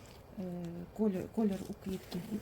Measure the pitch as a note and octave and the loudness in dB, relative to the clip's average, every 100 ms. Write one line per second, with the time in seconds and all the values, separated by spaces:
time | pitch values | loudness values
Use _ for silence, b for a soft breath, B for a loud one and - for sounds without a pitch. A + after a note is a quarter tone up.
0 | B B - - F#3 F3 E3+ E3+ F3 - | B B -12 -6 -4 -4 -4 -6 -4 4
1 | G#3+ F#3 - - G#3+ F#3+ - G3+ G3 F#3+ | 4 4 2 4 4 4 -2 -6 -4 -4
2 | - F3+ F3 G#3+ | -4 -6 -2 0